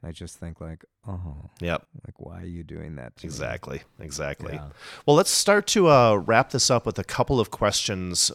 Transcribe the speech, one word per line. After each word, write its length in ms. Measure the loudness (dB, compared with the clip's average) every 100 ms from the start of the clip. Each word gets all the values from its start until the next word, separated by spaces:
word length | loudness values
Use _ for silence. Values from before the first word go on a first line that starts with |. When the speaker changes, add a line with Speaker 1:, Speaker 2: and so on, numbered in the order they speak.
Speaker 1:
I 80 | -16
just 260 | -14 -16 -14
think, 200 | -14 -12
like, 240 | -14 -14 _ _ -12
"Oh, 420 | -10 -10 -12 -16 -8
Speaker 2:
Yep. 260 | -4 -4 _ -20 -20
Speaker 1:
like, 140 | -18
why 220 | -16 -14
are 40 | -12
you 180 | -12
doing 320 | -12 -12 -12 -12
that 200 | -14 -14
to 80 | -12
me?" 20 |
Speaker 2:
Exactly, 540 | -8 -8 -8 -10 -12 -14 -18
exactly. 540 | -14 -8 -8 -8 -10
Speaker 1:
Yeah. 160 | -12 -14 -18 -20 -4 4
Speaker 2:
Well, 100 | 4
let's 140 | 4
start 380 | 2 4 4 4
to, 220 | 4 6
uh, 260 | 8 8 4
wrap 340 | 4 4 4
this 200 | 2 2
up 140 | 2 0
with 120 | -6
a 60 |
couple 360 | -4 -2 0 2
of 120 | 0
questions, 800 | 0 0 0 -2 -4 -2 0 0